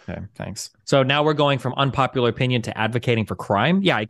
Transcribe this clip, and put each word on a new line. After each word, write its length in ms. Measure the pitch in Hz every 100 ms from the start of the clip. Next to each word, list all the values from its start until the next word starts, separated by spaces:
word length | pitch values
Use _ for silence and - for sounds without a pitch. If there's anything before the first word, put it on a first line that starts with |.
| -
Okay, 120 | 87 92
thanks. 380 | - 95 101 - _ -
So 180 | 139
now 200 | 131 147
we're 100 | 151 147
going 240 | 143 135
from 140 | 131 131
unpopular 520 | 139 120 131 135 120
opinion 340 | - 127 123
to 120 | 110 -
advocating 480 | 110 120 131 113 107
for 100 | 92
crime. 460 | - 101 131 190
Yeah, 140 | 185 120
I, 100 | 110